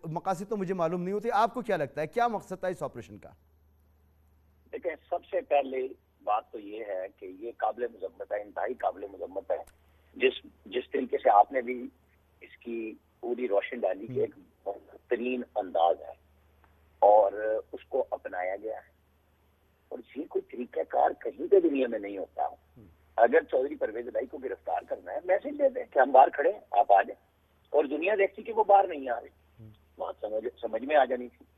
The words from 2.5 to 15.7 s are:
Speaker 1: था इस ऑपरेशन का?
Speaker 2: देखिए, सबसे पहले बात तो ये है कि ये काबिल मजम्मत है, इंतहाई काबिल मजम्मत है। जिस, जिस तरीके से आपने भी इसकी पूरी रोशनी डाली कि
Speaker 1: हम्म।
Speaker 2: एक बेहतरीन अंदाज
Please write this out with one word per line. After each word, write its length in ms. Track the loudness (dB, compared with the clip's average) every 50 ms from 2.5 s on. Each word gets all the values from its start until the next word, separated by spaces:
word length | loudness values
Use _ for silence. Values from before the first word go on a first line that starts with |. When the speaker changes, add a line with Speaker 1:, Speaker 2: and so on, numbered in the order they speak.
| -10 -4 -4
Speaker 1:
था 60 | -4
इस 140 | -2 -2 -6
ऑपरेशन 340 | -8 -8 -10 -14 -14 -16
का? 180 | -18 -18 -20 -20 _ _ _ _ _ _ _ _ _ _ _ _ _ _ _ _ _ _ _ _ _ _ _ _ _ _ -14
Speaker 2:
देखिए, 240 | -12 -8 -8 -8 -8
सबसे 460 | -8 _ -8 -10 -8 -8 -4 -6 -4
पहले 460 | -2 2 2 2 2 0 -4 -4 -6 -6 -8 _ _ _ _ _ -4
बात 260 | -2 -2 -2 -2 _ -14
तो 60 | -14
ये 240 | -14 -12 -12 -12 -8
है 240 | -8 -6 -6 -8
कि 320 | -10 _ -16 -16 -16 -14 -12 -12
ये 60 | -12
काबिल 340 | -6 -2 -2 -2 -2 -2 -6
मजम्मत 460 | -8 -6 -8 -12 -10 -10 -10 -10 -8
है, 100 | -6 -8
इंतहाई 320 | -8 -8 -8 -6 -6 -6 -6
काबिल 360 | -2 -4 -4 -4 -4 -12 -14 -10
मजम्मत 380 | -12 -12 -8 -10 -10 -4 -4
है। 120 | -4 -4 -4 -12 _ _ _ _ _ _ _ _ -6
जिस, 320 | 0 0 0 0 0 -14 -18 _ _ -16
जिस 160 | -8 -6 -6 -6 -4 -4
तरीके 240 | -6 -4 -2 -4
से 120 | 2 4 6
आपने 320 | 8 8 6 6 4 -4
भी 280 | -4 -4 -6 -8 -8 -12 _ _ _ _ _ _ _ _ _ _ -20
इसकी 560 | -20 -20 -18 -12 -10 -8 -8 -8 -10 -12 -14 _ _ _ -12
पूरी 260 | -8 -8 -6 -4 -2
रोशनी 320 | 0 0 0 0 -2 -6 -4
डाली 280 | -2 -2 -4 -4 -8
कि 60 | -8 -2
Speaker 1:
हम्म। 100 | -2 -2
Speaker 2:
एक 120 | -2 -4 -14 -20 _ _ _ -10
बेहतरीन 760 | -10 -10 -10 -14 -20 -20 -16 _ -6 -4 -4 -2 -4 -4 -6
अंदाज 560 | -6 _ -6 -6 -6 -2